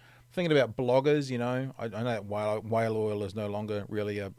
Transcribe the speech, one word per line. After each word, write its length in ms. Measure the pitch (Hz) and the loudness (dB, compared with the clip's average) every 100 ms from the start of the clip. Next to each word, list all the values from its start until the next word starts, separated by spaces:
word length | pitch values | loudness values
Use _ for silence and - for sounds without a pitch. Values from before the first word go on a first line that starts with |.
| - - _ | -20 -20 _
thinking 180 | - 175 | -2 4
about 240 | 147 117 110 | 4 4 2
bloggers, 540 | 127 131 139 147 135 | 2 4 6 4 2
you 80 | 127 | -2
know, 360 | 120 127 131 - | -2 -2 -4 -6
I, 60 | 117 | -8
I 20 | |
know 160 | 101 | -4
that 220 | 123 113 101 | -2 -4 -4
Whale, 340 | 104 107 107 | -2 0 -2
Whale 380 | 107 113 113 110 | 0 0 2 0
Oil 260 | 107 104 | 0 -2
is 120 | 101 101 | -4 -4
no 120 | 104 | -4
longer 380 | 101 107 104 98 | -4 -4 -4 -4
really 320 | 107 104 104 | -4 -2 -4
a, 140 | 98 | -6